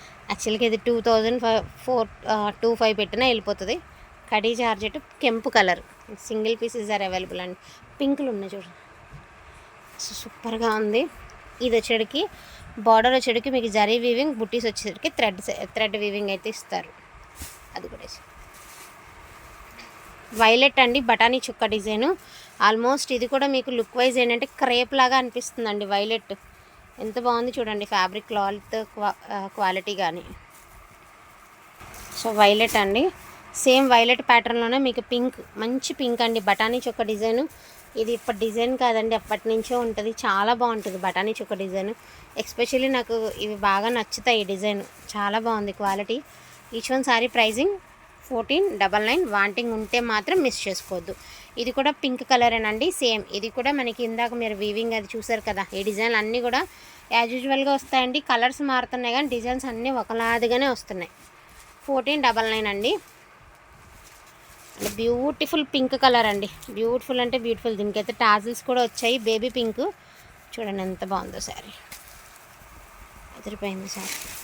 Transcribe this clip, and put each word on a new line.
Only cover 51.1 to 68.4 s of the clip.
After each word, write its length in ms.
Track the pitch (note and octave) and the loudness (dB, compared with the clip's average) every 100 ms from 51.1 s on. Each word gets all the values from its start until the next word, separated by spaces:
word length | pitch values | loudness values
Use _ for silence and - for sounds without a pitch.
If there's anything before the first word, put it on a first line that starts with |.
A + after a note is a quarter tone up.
| - - - - - | -12 -16 -20 -14 -8
ఇది 120 | A#3 | -4
కూడా 200 | C4 C4+ | 0 0
పింక్ 340 | C#4+ C4+ B3+ - | 0 -2 -4 2
కలరేనండి. 600 | B3+ A#3+ A3+ A3 A3 D#4+ | 4 6 4 0 0 -2
సేమ్ 340 | - B3 A3 - | 0 0 0 -2
ఇది 160 | G3+ A3 | -6 -6
కూడా 240 | B3+ B3 | -2 -2
మనకి 320 | C#4+ A#3+ A3+ | 0 -2 -4
ఇందాక 300 | A#3 A3+ A#3+ A#3+ | -4 -2 -4 -2
మీరు 120 | A3+ | -4
వీవింగ్ 380 | G3+ G#3 G#3 A3+ | -4 -4 -2 -2
అది 160 | A3+ G3 A3+ | -4 -6 -8
చూసారు 260 | G#3 A3+ A3 | -4 -4 -2
కదా, 180 | G3 F#3+ | -4 -4
ఈ 80 | G3 G3+ | -4 -4
డిజైన్లు 280 | G3+ A3+ A3 | -2 0 0
అన్నీ 180 | G#3+ A#3+ | 0 -2
కూడా 260 | A#3+ B3+ F#4 - - - - A3+ | 0 -2 -2 -8 -20 -20 -2 0
as 80 | A#3 B3+ | 2 -2
usual-గా 340 | C4 C4+ C4+ C#4 | 0 0 2 0
వస్తాయండి. 420 | - C4 B3+ C#4 | 0 0 0 -2
కలర్స్ 420 | - A#3+ B3 C4+ | 0 2 2 0
మారుతున్నాయి 520 | C#4+ B3+ A#3+ B3 A#3+ | -2 0 -2 -4 -2
కానీ 140 | B3 D4 | -2 -2
డిజైన్స్ 380 | A#3+ A#3 B3+ C4+ | -4 -4 -4 -4
అన్నీ 180 | A3+ B3 B3+ | -6 -4 -4
ఒకలాదిగానే 680 | G#3 A#3 A3+ A#3 A#3 B3 C#4 A#3 | -4 -2 0 2 2 2 2 0
వస్తున్నాయి. 340 | - F#3+ F3 - - - - - - - - | -6 -10 -10 -14 -20 -20 -20 -20 -20 -14 -2
ఫోర్టీన్ 360 | C4+ B3+ D4 | -2 0 2
డబల్ 280 | C4 A3+ A3 | 2 2 0
నైన్ 140 | A3 G#3+ | 0 -2
అండి. 200 | G3+ A#3 G4 - - - - - - - - - - - - - - - - - - G#3 | -2 0 -2 -4 -20 -20 -20 -20 -20 -20 -20 -20 -20 -20 -20 -20 -20 -20 -20 -20 -10 -8
బ్యూటిఫుల్ 720 | G#3 A3+ A#3+ C#4 - D4+ D#4+ C#4+ | -2 0 0 0 -2 -2 -2 0
పింక్ 220 | C#4 B3+ C4+ | 0 0 4
కలర్ 240 | C4 A#3+ A3 | 6 6 4
అండి. 220 | G3+ G3+ - - G3+ | 2 -4 -10 -12 -4
బ్యూటిఫుల్ 440 | A3+ B3 - B3 | -2 -2 -2 -2
అంటే 180 | A#3+ B3+ | 0 -2
బ్యూటిఫుల్. 380 | A3+ A3+ A#3 G#3 | -2 -4 -4 -2
దీనికైతే 360 | G#3 G#3 G#3 | -2 -4 -6
టాజిల్స్ 500 | G#3+ A#3 G#3 | 0 2 2